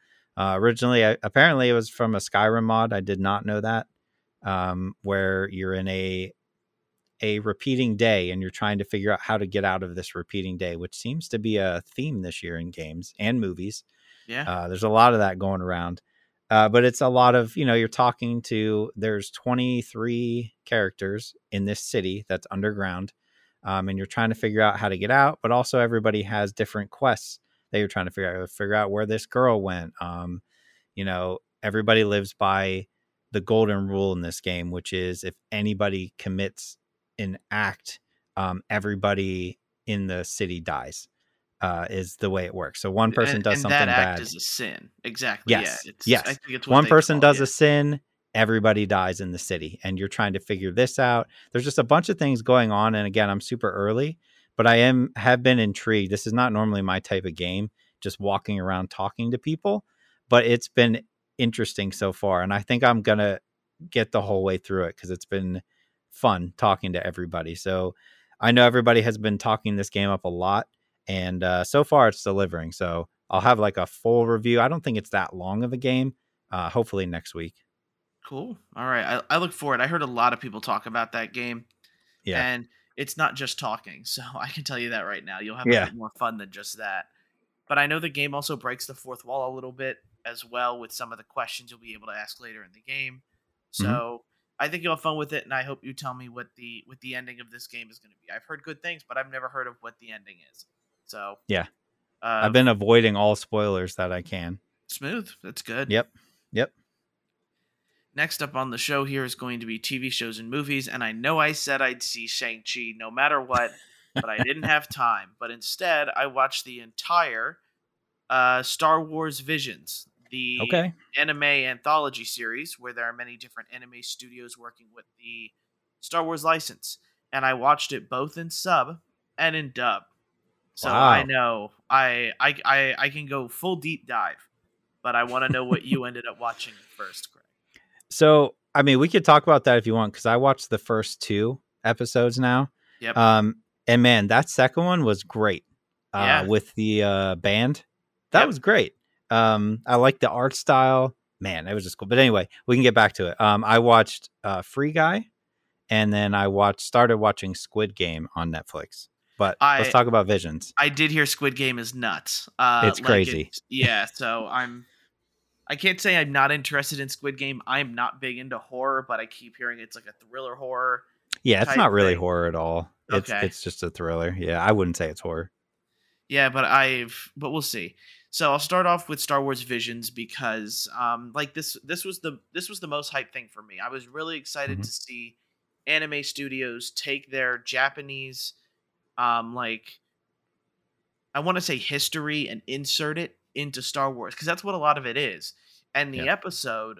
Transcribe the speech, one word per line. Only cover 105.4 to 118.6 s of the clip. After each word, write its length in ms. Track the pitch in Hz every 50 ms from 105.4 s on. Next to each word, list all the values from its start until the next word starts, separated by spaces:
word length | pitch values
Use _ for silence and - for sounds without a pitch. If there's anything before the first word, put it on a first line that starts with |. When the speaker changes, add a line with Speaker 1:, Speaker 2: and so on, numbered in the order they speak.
| -
Speaker 2:
That's 200 | 95 - - -
good. 280 | - 113 123 139 127 123
Speaker 1:
Yep. 180 | 113 117 - _ _ _ _ _ _ _ _ -
Yep. 200 | 110 127 - _ _ _ _ _ _ _ _ _ _ _ _ _ _ _ _ _ _ _ _ _ _ _ _ _ _ _ _ _
Speaker 2:
Next 280 | 143 151 160 - - 151
up 140 | 139 143
on 140 | 131 131 131
the 80 | 117 120
show 260 | - 147 147 139 139
here 200 | 139 139 139 131
is 100 | 127 -
going 260 | - 127 123 123 117
to 60 | 117
be 120 | 113 113 110
T 200 | - - 135 127
V 100 | 127 131
shows 300 | 127 - 120 113 110 110
and 100 | 113 113
movies, 380 | 127 147 143 139 143 135 127 -
and 160 | - 123 120
I 80 | 110 113
know 260 | 113 123 143 165 156
I 140 | 147 151 147
said 300 | 147 - 143 139 131 135
I'd 200 | 127 123 123 -
see 240 | - - 120 113
Shang-Chi 680 | 117 - - 131 117 113 113 110 - - 127 120 113 110
no 140 | 110 113 113
matter 300 | 117 127 139 151 151 139
what, 320 | 131 123 127 123 120 117 - - - _ _
Speaker 1:
<laughs> 200 | _ _ _ _
Speaker 2:
but 160 | 131 113 113
I 80 | 107 110
didn't 240 | 123 127 143 156 160
have 260 | - 151 151 147 -
time. 420 | - 135 123 117 110 98 98 92 101 _
But 120 | 123 113
instead, 580 | 117 117 - - - - 185 175 165 147 147 135
I 180 | - - 139
watched 380 | 139 127 135 131 135 - - -
the 160 | 131 123 120
entire, 800 | 117 113 _ - - - 170 170 165 139 117 110 117 143 170 _ _ _ _ _ _ _ _ _ _ _ _ _ _ -
uh, 320 | 127 131 127 127 127 127